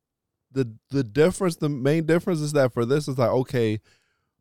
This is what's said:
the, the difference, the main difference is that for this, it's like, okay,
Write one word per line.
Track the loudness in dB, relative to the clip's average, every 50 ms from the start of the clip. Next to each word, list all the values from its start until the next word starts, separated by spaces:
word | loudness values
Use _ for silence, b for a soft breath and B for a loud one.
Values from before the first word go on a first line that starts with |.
| _ _ _ _ _ _ _ _ _ _
the, | _ -4 -4 -4 -6 -18 _ _
the | -4 -4 -4
difference, | -2 2 2 2 2 2 0 -4 -4 -2
the | -2 -4 -4
main | -4 0 0 0 0 2 2
difference | 2 2 2 2 -2 -2 -2
is | -2 -2 2
that | 2 2 2 0
for | -2 0
this, | 0 0 -2 -2
it's | -4 -2 0
like, | 0 2
okay, | 2 0 -2 -2 -2 0 0 0 -2 -4 _ _ _ _ _ _ _ _ _ _ _ _